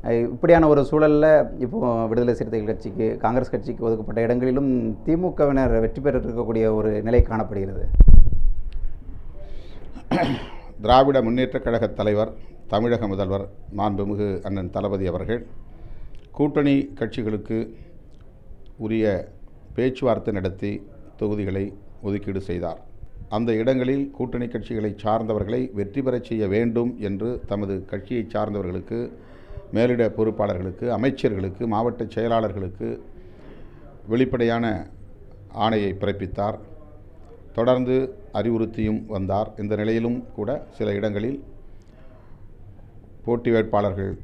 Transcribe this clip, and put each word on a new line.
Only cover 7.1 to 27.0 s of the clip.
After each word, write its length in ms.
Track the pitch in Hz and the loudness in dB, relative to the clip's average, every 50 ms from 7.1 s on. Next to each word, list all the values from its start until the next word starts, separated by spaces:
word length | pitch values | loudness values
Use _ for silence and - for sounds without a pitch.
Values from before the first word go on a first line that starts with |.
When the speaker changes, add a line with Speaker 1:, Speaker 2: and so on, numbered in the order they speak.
| 120 120 | 4 4
Speaker 1:
காணப்படுகிறது. 640 | 117 - 113 110 107 - 104 98 98 95 95 95 92 - - - - - - - - - - - - - - - - - - - - - - - - - - - - - - - - - - - - - - - - - - - - - - 175 170 139 127 107 - - - - - - - - | 4 4 0 -4 -4 -4 -4 -6 -6 -4 -4 -2 0 4 10 12 12 12 12 12 12 12 10 8 8 6 6 4 0 -2 -2 -2 -2 -2 -2 -4 -8 -12 -12 -10 -12 -12 -12 -12 -10 -10 -10 -10 -10 -12 -12 -12 -12 -12 -14 -14 -6 -4 -2 0 0 -2 -2 -6 -8 -12 -14 -14 -14 -14 -14 -4
Speaker 2:
திராவிட 400 | 104 107 123 131 135 139 135 131 | 2 4 6 6 6 6 4 2
முன்னேற்றக் 420 | 117 113 120 127 127 127 - 127 - | 2 2 0 0 0 -2 -2 -4 -2
கழக 240 | 117 113 113 117 | -2 0 0 0
தலைவர், 460 | 101 - - 104 107 104 104 110 110 - - - - - - - | -2 -2 -2 0 0 2 2 0 -2 -4 -12 -14 -16 -16 -16 -8
தமிழக 400 | - - 104 113 120 120 107 107 | -2 0 0 2 2 0 0 0
முதல்வர் 420 | 101 95 95 98 95 98 98 98 98 - - - - 101 | -4 -2 -2 -2 -2 -2 -4 -4 -8 -12 -16 -16 -10 -4
மாண்புமிகு 640 | 104 104 107 101 101 101 101 101 101 104 101 95 87 - | -2 -2 -2 0 -2 -2 -4 -2 -2 -2 -2 -4 -6 -6
அண்ணன் 260 | 98 98 95 92 85 | -6 -6 -6 -6 -6
தளபதி 360 | - 98 101 101 98 95 95 | -6 -4 -4 -2 -2 -2 -2
அவர்கள் 400 | 90 82 - - - 113 123 - - - - - - - - - - - - - - - - - - | -4 -4 -4 -4 -4 -4 -6 -6 -10 -14 -14 -14 -16 -18 -18 -14 -14 -12 -12 -12 -12 -12 -14 -16 -14
கூட்டணி 580 | - - 147 151 143 147 143 143 139 139 135 - - | -4 -2 -2 0 2 2 2 4 2 2 0 -4 -6
கட்சிகளுக்கு 720 | - - 107 - 131 113 110 107 101 104 - 110 113 113 - - - - - - - - - - - - - - - - - - - - - - | -6 -6 -4 -4 -4 -4 -4 -4 -6 -6 -4 -4 -4 -4 -6 -12 -18 -20 -20 -20 -20 -20 -20 -20 -20 -20 -20 -20 -20 -20 -20 -18 -18 -18 -18 -12
உரிய 500 | - 113 107 113 110 107 107 98 85 - - - - - - - - - - - | -10 -4 -2 0 2 2 2 0 -2 -6 -10 -16 -20 -20 -20 -20 -20 -20 -10 -4
பேச்சுவார்த்தை 600 | - 120 131 127 - 135 123 110 98 - 117 104 | -2 -2 -2 -2 0 0 0 0 0 -2 -4 -4
நடத்தி 540 | 98 92 92 92 - 104 101 104 104 - - - - - - - | -2 -4 -4 -4 -4 -6 -6 -6 -8 -10 -16 -20 -20 -20 -20 -8
தொகுதிகளை 580 | - 110 104 107 104 101 98 95 98 98 104 - - - - - - - | -6 -4 -2 -2 -2 -4 -4 -2 -4 -4 -6 -8 -14 -20 -20 -18 -10 -6
ஒதுக்கீடு 380 | 101 101 101 92 98 - 190 | -4 -4 -4 -4 -6 -6 -6
செய்தார். 400 | - - 87 87 85 85 82 - - - - - - - - - - - | -6 -6 -6 -6 -6 -6 -8 -10 -14 -20 -18 -16 -16 -16 -16 -16 -10 -6
அந்த 240 | 104 107 117 117 113 | -4 -2 -2 0 0
இடங்களில் 580 | 110 110 131 131 131 123 123 139 139 139 139 | 0 0 0 0 0 0 0 0 -2 -2 -4
கூட்டணி 340 | - - 127 120 - 120 120 | -4 -8 -6 -6 -4 -6 -6
கட்சிகளை 500 | 117 - 113 98 - 120 107 107 107 98 | -6 -6 -8 -8 -6 -6 -4 -4 -4 -6
சார்ந்தவர்களை 800 | - - 110 107 113 117 110 110 104 98 98 113 127 127 - - | -4 -2 0 0 0 0 -2 -2 -2 -2 -2 -2 -2 -4 -4 -4
வெற்றி 280 | 101 101 95 98 139 | -6 -6 -4 -4 -4
பெறச் 220 | 131 131 127 120 120 | -2 -2 -2 -2 -4
செய்ய 240 | - 113 110 107 | -4 -4 -2 0
வேண்டும் 480 | 92 98 110 120 117 110 117 120 123 120 | 0 2 2 2 2 0 0 -2 -2 -4
என்று 440 | 117 | -6